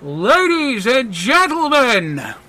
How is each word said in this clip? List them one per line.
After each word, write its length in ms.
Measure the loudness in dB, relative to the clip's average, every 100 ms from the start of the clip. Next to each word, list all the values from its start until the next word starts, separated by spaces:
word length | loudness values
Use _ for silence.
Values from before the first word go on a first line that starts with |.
Ladies 840 | -10 -6 2 2 2 0 -2 -4 0
and 240 | 0 -2
gentlemen 1200 | -6 0 2 2 0 0 2 2 0 -2 -6 -8 -14